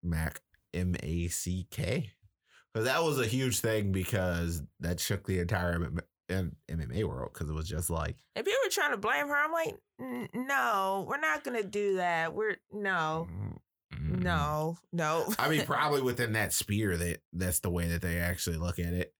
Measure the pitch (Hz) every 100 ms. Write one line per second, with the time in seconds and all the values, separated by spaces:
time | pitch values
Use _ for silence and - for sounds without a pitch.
0 | 87 82 80 - _ _ _ 85 90 90
1 | - 85 85 - - 90 87 - 107 131
2 | 113 - _ _ _ - _ 113 117 143
3 | 165 135 113 127 131 110 117 110 101 95
4 | 92 107 90 85 85 82 69 _ 85 87
5 | - 98 - 92 85 98 87 85 82 87
6 | - _ _ 92 87 - - 82 73 78
7 | 98 65 - - 76 78 80 78 85 82
8 | 78 - _ - 294 480 466 - 294 233
9 | 208 277 285 285 302 330 330 - _ _
10 | 254 247 226 - 262 277 247 208 190 196
11 | 185 269 311 302 277 240 196 208 202 190
12 | 180 170 165 - 214 196 _ 208 202 185
13 | 156 160 170 95 101 - _ _ _ -
14 | 151 185 180 165 147 151 156 170 _ 170
15 | 156 165 - 220 147 156 - 131 147 143
16 | 127 120 117 110 98 - - 101 107 85
17 | 87 82 _ 85 90 87 92 87 85 85
18 | 87 85 85 87 - 82 87 87 85 87
19 | - _